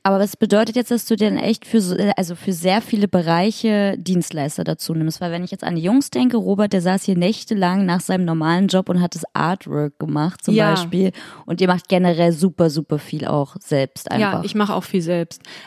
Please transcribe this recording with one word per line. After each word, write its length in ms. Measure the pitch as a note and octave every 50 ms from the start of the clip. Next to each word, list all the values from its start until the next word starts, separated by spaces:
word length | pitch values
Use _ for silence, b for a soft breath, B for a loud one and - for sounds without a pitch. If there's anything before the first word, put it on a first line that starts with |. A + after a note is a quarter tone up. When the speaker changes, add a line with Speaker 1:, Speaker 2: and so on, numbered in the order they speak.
Speaker 1:
Aber 160 | b G3 G3 F#3+
was 180 | G#3 G3 -
bedeutet 400 | - A3 G3+ G3+ G#3 A3+ A3 A3
jetzt, 140 | B3 A#3 -
dass 160 | A#3+ A3 -
du 100 | - A3+
denn 220 | G3 G#3+ G#3 F#3+ -
echt 260 | - A3 A3 - -
für 160 | - - A3+
so, 160 | F#3 F3+ F3+ - G3+ G#3 G#3
also 180 | - F#3 E3 F3
für 180 | - - G3
sehr 300 | F#3 D#3+ E3+ F#3 F#3+ A3+
viele 260 | A3+ - A3+ G#3 G3+ F#3+
Bereiche 840 | - F3+ E3 E3 E3 E3+ F#3+ A3+ - - - A3 G#3+ G#3 G3+ G3 F#3+
Dienstleister 680 | - E3 F3+ F#3 F3 D#3+ - E3 D#3 C#3 D3+ - -
dazu 320 | E3 D#3+ D#3 - - - E3
nimmst? 260 | D#3+ D#3+ D#3+ - -
Weil 120 | F3+ E3+
wenn 100 | E3 F3
ich 80 | F3+ -
jetzt 120 | G3 - -
an 100 | - F3
die 60 | D#3+
Jungs 280 | E3 F#3 B3 C#4 C#4+ -
denke, 260 | - - B3+ B3 A#3+
Robert, 360 | A3+ F#3 F#3 G3+ G3 G#3+ G3+ G3+
der 80 | F#3
saß 220 | E3+ F#3 F#3+ F#3+ -
hier 120 | - F#3+
nächtelang 720 | F3 F3 G3 A3 - - - A3+ G3 F#3 F3 F#3 G3+ G3
nach 140 | F3+ F3 F#3
seinem 240 | - - F#3+ F#3 F3+
normalen 400 | E3 E3 D#3+ D#3 D#3+ E3+ F3+ G3+
Job 220 | F#3 F#3+ F#3 F#3+ -
und 100 | F3+ F3
hat 140 | F3 E3+ -
das 100 | E3 E3 -
Artwork 680 | - - D3+ E3 F#3 - - D3 D3 D3 D3 C#3+ - -
gemacht 460 | D#3+ D#3 D3 D3 D3+ F3+ - - -
zum 100 | G#3+ G#3+
Speaker 2:
Ja. 180 | A3 - -
Speaker 1:
Beispiel. 400 | - F#3 F3 E3+ F3+ F#3 F#3+ F#3 - B B B B B B
Und 140 | B - -
ihr 80 | F#3+ F3+
macht 200 | F3+ F3 - -
generell 440 | F#3+ F3+ F3+ F3 E3 D#3+ F3 E3+
super, 360 | E3 D3 F#3 F#3 - - E3+ D#3+
super 300 | C#3+ D#3+ D3 - D#3 D3
viel 280 | - - D3+ D#3 -
auch 300 | - D3+ D3 C#3 - - F#3
selbst 500 | - - D3+ C3+ C3+ - - - - -
einfach. 300 | - A3 G#3+ G3 F#3 -
Speaker 2:
Ja, 40 | F3
ich 100 | G3+ -
mache 200 | G#3+ G#3 G3+ -
auch 100 | F#3 -
viel 180 | - - F#3
selbst. 380 | D#3+ E3+ F3+ E3+ E3 - - - B B B B B